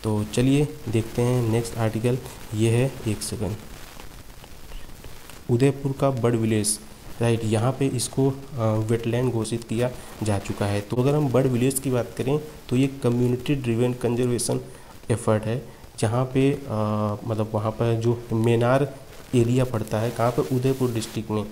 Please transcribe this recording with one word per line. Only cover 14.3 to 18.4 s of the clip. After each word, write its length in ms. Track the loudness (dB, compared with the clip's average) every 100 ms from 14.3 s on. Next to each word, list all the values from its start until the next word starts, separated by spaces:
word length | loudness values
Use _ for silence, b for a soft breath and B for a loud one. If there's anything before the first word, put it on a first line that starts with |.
| 2 0 -2 -4 B B B -2
एफर्ट 320 | 0 2 2
है, 400 | 2 -4 -6 -16 -18 -2
जहाँ 260 | 0 2
पे, 280 | 0 2 2
अ, 60 | 2 -4 -2 0 0 0 -2 -4
मतलब 240 | -2 0
वहाँ 160 | 0 -2
पर 300 | 0 0 2
जो 220 | 2 0 0
मेनार 640 | 0